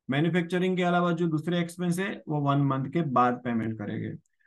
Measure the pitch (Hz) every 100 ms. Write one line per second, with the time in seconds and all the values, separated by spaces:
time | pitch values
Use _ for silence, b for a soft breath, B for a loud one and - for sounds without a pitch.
0 | - 139 165 175 170 180 185 180 175 175
1 | 175 165 170 151 170 175 170 - 175 170
2 | 196 - - 151 139 143 139 135 135 170
3 | 151 123 123 123 120 117 110 110 104 110
4 | 107 - _ _